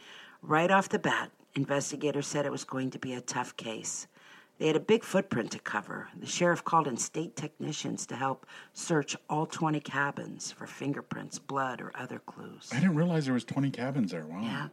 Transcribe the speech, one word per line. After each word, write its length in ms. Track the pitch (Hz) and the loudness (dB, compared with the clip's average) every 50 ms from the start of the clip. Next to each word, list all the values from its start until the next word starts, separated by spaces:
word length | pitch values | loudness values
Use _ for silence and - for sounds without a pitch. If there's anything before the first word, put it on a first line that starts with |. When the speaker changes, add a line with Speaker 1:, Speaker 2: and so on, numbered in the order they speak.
| - - - - - - - - - | -20 -20 -20 -20 -20 -20 -20 -8 -2
Speaker 1:
Right 260 | 151 156 156 170 180 | 2 4 4 6 6
off 200 | 190 196 185 - | 6 6 4 4
the 100 | - 202 | 0 0
bat, 320 | 156 147 117 - - - - _ _ _ - | 2 2 2 0 -2 -4 -10 _ _ _ -2
investigators 720 | 139 139 131 143 143 - - 151 135 147 147 139 143 143 | -2 0 2 2 0 0 -2 -2 -2 0 0 0 0 -2
said 180 | - - 147 143 | 0 0 0 0
it 60 | 139 | 0
was 120 | 131 127 - | -2 -6 -6
going 280 | - - 131 131 127 | -4 -4 -2 -2 -2
to 80 | - - | -4 -6
be 140 | - 131 127 | -6 -6 -6
a 80 | 123 | -6
tough 360 | 123 - - 123 123 - - | -6 -4 -2 -2 -2 -4 -6
case. 480 | - - 113 110 113 - - - - - - _ - - - - - - _ _ - | -10 -8 -6 -6 -6 -6 -6 -8 -8 -10 -14 _ -20 -20 -20 -20 -20 -20 _ _ 2
They 80 | - | 4
had 80 | 156 156 | 4 4
a 40 | 156 | 4
big 240 | 151 - 220 233 - | 6 6 4 4 4
footprint 460 | - - 185 - - - 123 104 - - | 4 2 2 2 2 0 0 0 -2 -4
to 60 | - | -8
cover. 500 | - - - 104 98 - - - - - - | -6 -4 -2 -4 -4 -4 -8 -10 -10 -12 -12
The 120 | - - | -12 -8
sheriff 360 | 135 - - 180 175 170 - - | -4 0 4 4 4 4 4 2
called 240 | - 165 165 151 | 4 4 4 4
in 100 | 143 120 | 4 0
state 380 | 113 - - - - 160 170 - | -2 -4 -4 -4 -4 -4 -4 -6
technicians 680 | - 151 151 - - 143 151 151 - - - 113 - - | -8 -8 -8 -6 -6 -6 -6 -4 -4 -4 -4 -4 -4 -6
to 100 | - 131 | -6 -4
help 300 | 117 135 135 131 - - - - - - - - | -2 0 0 0 -2 -8 -18 -20 -20 -20 -18 -14
search 440 | - - - 170 151 139 - - - _ | -6 0 2 4 4 4 2 -4 -8 _
all 200 | - 151 151 160 | -2 -2 0 0
twenty 320 | 151 - - 165 156 151 147 | -2 -2 0 2 2 2 0
cabins 720 | - - - 139 143 143 - - 110 - - - - - | -2 -2 -2 0 0 0 -2 -6 -8 -10 -10 -10 -10 -12
for 160 | - - 117 | -10 -10 -12
fingerprints, 720 | 113 - - 131 139 139 - - - - 117 - 151 - - | -12 -8 -6 -4 -2 -2 -4 -6 -8 -8 -8 -8 -10 -12 -12
blood, 420 | - - 139 139 135 127 120 - | -8 -4 -2 -2 -2 -2 -4 -6
or 100 | - 98 - | -8 -10 -8
other 240 | - 127 123 120 - | -8 -8 -8 -8 -10
clues. 500 | - - - - 92 90 - - - - | -12 -12 -14 -14 -14 -14 -14 -14 -8 -4
Speaker 2:
I 80 | 117 127 | 2 4
didn't 160 | 175 190 160 | 6 6 6
realize 300 | 147 170 180 170 160 143 | 6 4 4 4 2 2
there 80 | 131 127 | 2 2
was 100 | 120 113 | 0 0
twenty 280 | - - 139 139 139 | 0 0 0 0 0
cabins 400 | 127 - 123 135 135 139 110 87 | 0 -2 -2 -2 0 2 0 0
there. 140 | 82 82 78 | 0 -4 -6
Wow. 140 | 78 80 92 110 | -6 -6 -4 -4
Speaker 1:
Yeah, 240 | 113 98 - - - | -4 -4 -4 -6 -8